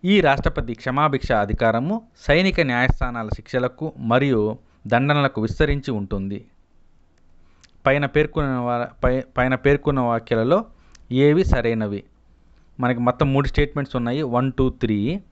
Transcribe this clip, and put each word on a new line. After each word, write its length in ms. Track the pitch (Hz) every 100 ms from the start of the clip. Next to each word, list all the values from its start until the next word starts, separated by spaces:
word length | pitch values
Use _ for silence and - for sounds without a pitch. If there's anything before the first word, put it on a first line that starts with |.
ఈ 160 | 180 202
రాష్ట్రపతి 540 | 160 139 165 151 120
క్షమాభిక్ష 580 | 117 - 131 151 139 -
అధికారము 680 | 113 101 104 113 113 139 220 - _
సైనిక 420 | - 151 190 175
న్యాయస్థానాల 680 | 151 123 127 - 127 120 110
శిక్షలకు 640 | - - 131 123 - 156 143
మరియు 600 | 117 120 139 120 107 107 _ _ -
దండనలకు 540 | 120 139 147 139 -
విస్తరించి 500 | 110 - 156 143 135
ఉంటుంది. 560 | 113 98 101 98 101 - _ _ _ _ _ _ _ _ - - _ - _ -
పైన 200 | 139 143
పేర్కొన్న 520 | 151 151 - 143 127
వా-, 300 | 120 120 120 -
పై-, 180 | 127 127 131 -
పైన 160 | 127
పేర్కొన్న 460 | 127 143 143 - 139
వ్యాఖ్యలలో 640 | 120 117 113 113 117 175 226 - - - -
ఏవి 320 | 123 143 151
సరైనవి? 600 | 180 131 117 113 104 101 - _ _ _ _ _ _ -
మనకి 200 | 123 123
మొత్తం 320 | 120 123 143
మూడు 160 | 135 139
స్టేట్మెంట్స్ 480 | - 147 147 139 131
ఉన్నాయి, 260 | 120 131
వన్, 300 | 147 120 131
టూ, 180 | 127 131
త్రీ. 500 | 127 120 107 107 185 -